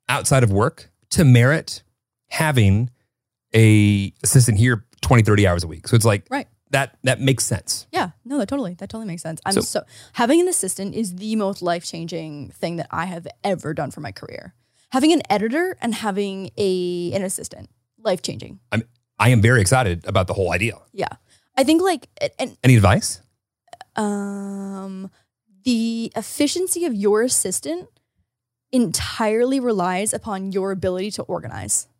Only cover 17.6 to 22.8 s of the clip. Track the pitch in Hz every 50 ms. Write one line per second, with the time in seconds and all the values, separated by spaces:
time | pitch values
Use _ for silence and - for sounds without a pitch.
17.6 | 104 - _ _ _ _ _ _ 220 220 185 - - - - - - - - -
18.6 | _ - - 117 - _ _ _ _ _ _ - 107 123 127 107 101 113 127 113
19.6 | 95 - 135 131 - 90 87 82 - 92 92 95 90 87 95 98 92 85 90 90
20.6 | 107 113 - - _ _ _ 196 - - - _ _ _ _ _ _ _ - 262
21.6 | 269 285 320 330 370 392 339 247 - _ _ - - - _ - 262 - - _
22.6 | - 127 127 110